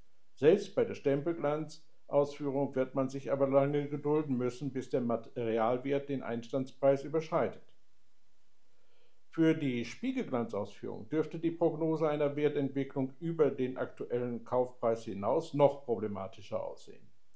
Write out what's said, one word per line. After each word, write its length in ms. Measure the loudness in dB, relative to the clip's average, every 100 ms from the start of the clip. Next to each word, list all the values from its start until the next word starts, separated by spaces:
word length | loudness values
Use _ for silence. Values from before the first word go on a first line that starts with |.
| -16 -16 -16 4
Selbst 400 | 6 6 4 0
bei 100 | 0
der 100 | 0
Stempelglanzausführung 1800 | 0 2 0 0 0 0 -4 -10 -14 -16 2 2 4 0 -2 0 0 0
wird 200 | 0 0
man 140 | -2
sich 220 | -2 -2
aber 160 | 2 6
lange 420 | 6 6 2 0
gedulden 480 | -2 2 2 2 0
müssen, 340 | 0 -2 -4
bis 180 | -4 -2
der 120 | 0
Materialwert 1080 | 2 0 -2 -4 0 4 4 2 0 0 0
den 140 | -4
Einstandspreis 800 | -4 -4 -2 -4 -4 2 4 4
überschreitet. 580 | 2 -4 0 0 0 -2 -14 -16 -16 -16 -16 -16 -16 -16 -16 -16 -14 -14 -14 -16 -14 -14 -4
Für 260 | 4 6
die 300 | 6 2 0
Spiegelglanzausführung 1300 | -2 -4 -4 -2 -2 -2 0 -2 -4 -8 -8 -8 -2
dürfte 300 | -2 -2 -2
die 120 | -2
Prognose 560 | 2 2 2 0 2 2
einer 300 | 2 0 2
Wertentwicklung 720 | 0 2 0 -2 -2 -2 -4 -4
über 320 | -2 4 2
den 240 | 4 -2 -2
aktuellen 680 | -6 -6 -4 -2 -2 -4 0
Kaufpreis 580 | 0 0 0 2 2
hinaus 500 | -2 -2 0 0 0
noch 300 | 6 6 4
problematischer 800 | -2 -2 -2 -4 -8 -10 -6 -6
aussehen. 420 | -6 -10 -14 -16 -16 -16 -16